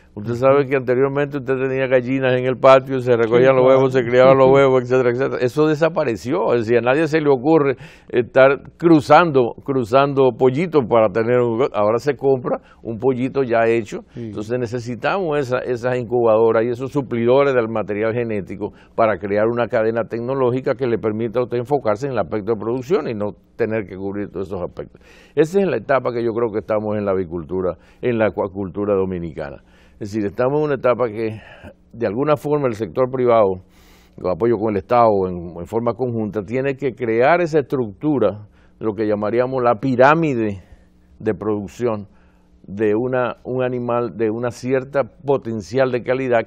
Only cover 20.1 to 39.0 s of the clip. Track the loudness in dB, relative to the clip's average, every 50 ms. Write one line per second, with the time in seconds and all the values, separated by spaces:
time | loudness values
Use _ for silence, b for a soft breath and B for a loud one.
20.1 | -6 -8 -6 -4 -2 0 0 0 0 -2 -2 -4 -4 -2 -2 -2 -2 -2 -2 -2
21.1 | -4 -2 -4 -4 -2 -4 -4 -2 -4 -6 -4 -2 -4 -2 0 -2 -2 -2 -4 -6
22.1 | -4 -4 -4 -4 -4 -6 -4 -4 -4 -4 -4 -6 -6 -6 -4 -2 -2 -2 -2 -4
23.1 | -6 -4 -6 -6 -8 _ _ _ _ -4 -4 -2 -2 -4 -6 -8 -12 -10 -8 -8
24.1 | -6 -6 -8 -8 -8 -10 -8 -8 -8 -8 -8 -10 -10 -12 -14 -14 _ -20 b b
25.1 | b b b b b 0 0 0 2 0 0 0 -2 -4 -2 0 0 0 0 -2
26.1 | -4 -2 -2 -2 -2 -2 -2 -2 -2 -6 -4 -2 -2 -2 -2 -2 -4 -2 -2 -2
27.1 | -2 -2 -2 -4 -6 -10 -8 -6 -6 -4 -4 -4 -6 b b b b b b -2
28.1 | 0 0 0 0 0 -2 -6 -6 -6 -8 -10 -8 -6 -6 -2 -2 0 0 0 -2
29.1 | -4 -6 -8 -10 -10 -10 -12 -12 -12 -16 _ b b b b b b b -14 -8
30.1 | -6 -4 -4 -4 -2 -2 -2 0 0 -2 -2 -2 -4 -2 0 0 0 0 -2 -4
31.1 | -4 -6 -6 -6 -6 -10 B B B B B -20 B _ _ _ -10 -4 -4 -4
32.1 | -2 -2 0 0 0 0 0 -2 -2 0 0 -2 -2 -4 -8 -6 -2 -2 -4 -2
33.1 | -2 -2 2 4 4 4 4 2 0 -4 -10 b b b b b b b b b
34.1 | b -8 -4 -4 -4 0 0 0 0 0 -2 -2 -2 -4 -2 0 2 4 4 4
35.1 | 4 2 0 -2 -4 -8 -10 -12 -12 -12 -12 -6 -6 -4 -2 -2 -4 -4 -4 -4
36.1 | -4 -4 -6 -4 -6 -6 -6 -4 -4 -4 -4 -4 -4 -4 -6 -6 -6 -4 -4 -2
37.1 | 0 2 2 2 2 2 0 0 0 -2 -2 -2 -4 -4 -4 -6 -8 -6 -4 -2
38.1 | 0 2 2 0 0 -2 -12 -20 b b b b b -8 -6 -6 -4 -2